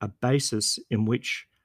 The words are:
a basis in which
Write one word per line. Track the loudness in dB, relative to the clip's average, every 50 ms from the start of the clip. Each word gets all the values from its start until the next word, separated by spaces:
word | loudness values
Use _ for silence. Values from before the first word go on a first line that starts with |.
a | -8 -8
basis | -6 -2 0 2 2 2 2 0 0 0 0 0 -2 -2 -4 0
in | 0 2 2
which | 2 2 0 -2 -4 -6 -6 -8 _ _ _